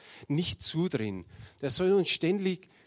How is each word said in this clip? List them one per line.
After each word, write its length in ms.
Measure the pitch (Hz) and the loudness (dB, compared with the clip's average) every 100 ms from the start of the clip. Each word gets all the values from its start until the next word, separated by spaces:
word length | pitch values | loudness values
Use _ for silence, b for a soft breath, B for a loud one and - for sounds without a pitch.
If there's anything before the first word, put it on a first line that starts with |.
| B B B | B B B
nicht 360 | 143 180 - | -2 -2 -4
zudrehen. 640 | - 156 180 123 107 95 90 B B B | -4 0 0 0 -4 -6 -12 B B B
Der 80 | 139 | -4
soll 240 | 127 185 | 0 4
uns 160 | 202 175 | 4 4
ständig 600 | - 165 202 190 180 - b | 2 2 2 0 -2 -8 b